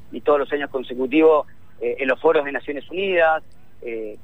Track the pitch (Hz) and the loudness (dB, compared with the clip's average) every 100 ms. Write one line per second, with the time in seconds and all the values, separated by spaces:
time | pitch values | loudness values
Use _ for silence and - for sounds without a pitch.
0 | - 120 151 147 135 147 139 135 123 123 | -12 -4 2 2 2 -4 -4 -6 -6 -4
1 | 131 151 160 151 - - - - 120 120 | 0 6 6 6 2 -10 -16 -8 -6 -2
2 | 135 123 156 160 143 131 151 143 - 170 | -2 2 4 4 2 -4 -6 -8 -8 -4
3 | 196 175 160 160 - - - - 123 113 | 0 4 4 2 -2 -16 -16 -14 -10 -8
4 | 110 107 | -8 -10